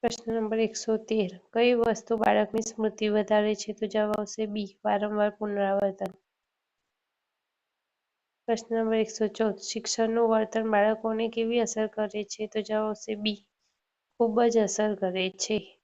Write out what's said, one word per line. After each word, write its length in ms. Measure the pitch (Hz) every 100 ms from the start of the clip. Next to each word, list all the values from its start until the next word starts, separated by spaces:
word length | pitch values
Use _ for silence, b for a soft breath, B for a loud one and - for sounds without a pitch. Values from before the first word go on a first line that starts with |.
પ્રશ્ન 280 | 240 - 226
નંબર 300 | 226 220 220
એકસો 320 | 220 220 - 220
તેર, 320 | 220 220 185 180 _
કઈ 260 | 233 240 240
વસ્તુ 400 | 226 220 - 226
બાળકની 460 | 214 214 214 220
સ્મૃતિ 460 | 220 - 214 214 214
વધારે 440 | 208 208 214 208 208
છે? 160 | -
તો 120 | 208 214
જવાબ 240 | 214 214
આવશે 360 | 214 208 - 220
બી, 240 | 208 196 _
વારંવાર 520 | 208 202 208 208 208
પુનરાવર્તન. 800 | 208 214 202 196 196 202 190 190 - _ _ _ _ _ _ _ _ _ _ _ _ _ _ _ _ _ _ _ _ _ _ -
પ્રશ્ન 260 | 226 226
નંબર 240 | 226 220 220
એકસો 300 | 220 - 214
ચૌદ, 320 | 208 220 190
શિક્ષણનું 680 | - 226 233 - 226 226 233
વર્તન 400 | 220 214 226 220
બાળકોને 580 | 208 208 220 226 220 226
કેવી 320 | 226 226 240
અસર 260 | 226 220 214
કરે 340 | 214 214 208 202
છે? 180 | - 214
તો 120 | 220
જવાબ 240 | 208 214 214
આવશે 280 | 214 - 214
બી, 240 | 214 208 _ _ _ _ _ _ _
ખૂબ 260 | _ 233 214 233
જ 100 | 233
અસર 300 | 208 - 214 208
કરે 300 | 185 185 185 -
છે. 200 | - 214 196 _